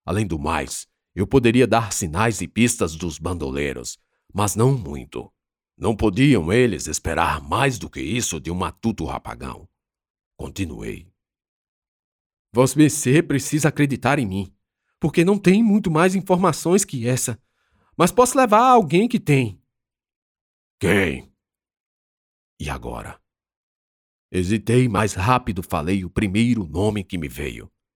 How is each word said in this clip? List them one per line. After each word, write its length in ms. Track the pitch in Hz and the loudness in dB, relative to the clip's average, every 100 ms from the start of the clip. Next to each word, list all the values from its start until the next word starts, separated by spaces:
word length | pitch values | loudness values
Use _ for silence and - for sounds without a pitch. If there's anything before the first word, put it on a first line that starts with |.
| - | -6
Além 200 | 98 104 | -4 -2
do 120 | 80 | -4
mais, 480 | 73 80 65 - - _ _ | -2 -4 -4 -10 -14 _ _
eu 140 | - 101 | -6 2
poderia 400 | 135 117 120 117 | 4 4 4 4
dar 260 | 110 107 | 2 0
sinais 480 | - 90 80 117 104 | -4 -4 0 0 -2
e 60 | 82 | -6
pistas 480 | - 117 - 87 | 0 2 2 -4
dos 240 | 80 85 76 | -4 -8 -8
bandoleiros, 800 | 80 90 69 67 71 62 60 - _ _ _ | -8 -6 -6 -4 -6 -6 -12 -16 _ _ _
mas 220 | - 104 | -4 -2
não 240 | 101 123 139 | 2 2 0
muito. 540 | 76 71 60 62 - _ _ _ _ _ | -4 -10 -12 -14 -14 _ _ _ _ _
Não 200 | 98 107 | -4 0
podiam 560 | 110 92 143 117 80 | 0 2 4 4 4
eles 340 | 117 123 80 - | 2 2 0 -6
esperar 540 | 78 85 78 82 78 | -8 -4 -2 -2 -4
mais 380 | 71 98 139 113 | -4 -2 0 -2
do 100 | 82 | -10
que 100 | - | -10
isso 380 | 67 120 113 80 | -6 -6 -6 -8
de 100 | 69 | -8
um 60 | |
matuto 500 | 87 87 - 117 104 | -6 -8 -6 -6 -4
rapagão. 640 | 78 - - 58 65 60 85 _ _ _ _ _ _ _ | -6 -8 -12 -14 -14 -14 -18 _ _ _ _ _ _ _
Continuei. 760 | 73 69 90 58 55 50 - _ _ _ _ _ _ _ _ _ _ _ _ _ _ | -14 -8 -8 -8 -10 -12 -16 _ _ _ _ _ _ _ _ _ _ _ _ _ _
"Vossa 280 | 120 135 151 | 2 2 4
Mercê 440 | 151 - 123 147 | 4 4 2 2
precisa 460 | 151 139 - 151 151 | 2 -2 -2 -2 -2
acreditar 500 | 143 143 127 123 143 | 0 -2 0 0 0
em 60 | |
mim, 320 | 110 95 95 _ _ _ _ _ | 0 -4 -6 _ _ _ _ _
porque 240 | 160 175 | -2 2
não 160 | 170 202 | 2 4
tem 240 | 180 196 | 4 4
muito 280 | 233 208 190 | 4 2 2
mais 240 | 156 185 | 2 2
informações 680 | 190 - 180 185 143 165 190 | 2 0 2 2 0 2 2
que 240 | - 135 117 | 0 -4 -2
essa. 320 | 127 - 107 _ _ _ _ _ | -2 -4 -8 _ _ _ _ _
Mas 160 | - 175 | 0 0
posso 280 | - 247 277 | 4 2 4
levar 320 | 254 208 254 | 4 6 6
alguém 360 | 247 160 175 233 | 6 6 2 2
que 140 | - | 0
tem." 420 | - 139 117 - _ _ _ _ _ _ _ _ _ _ _ _ | 2 2 2 -6 _ _ _ _ _ _ _ _ _ _ _ _
"Quem?" 500 | 92 101 90 65 - _ _ _ _ _ _ _ _ _ _ _ _ _ | 2 2 2 -4 -10 _ _ _ _ _ _ _ _ _ _ _ _ _
"E 120 | 73 | -10
agora?" 500 | 67 58 58 55 - _ _ _ _ _ _ _ _ _ _ _ | -8 -10 -12 -12 -18 _ _ _ _ _ _ _ _ _ _ _
Hesitei, 560 | 90 90 110 107 123 127 | -4 0 -2 2 2 2
mas 240 | 98 107 | 0 -2
rápido 500 | 95 95 127 127 95 | -2 0 0 0 -8
falei 440 | 87 85 78 98 90 | -6 -4 -2 -2 -2
o 40 | |
primeiro 560 | - 104 101 117 117 82 | -4 -2 0 2 0 -2
nome 380 | 76 107 104 | -2 -2 -2
que 140 | 92 90 | -6 -8
me 100 | 73 | -8
veio. 420 | 69 71 57 - _ _ | -8 -10 -10 -16 _ _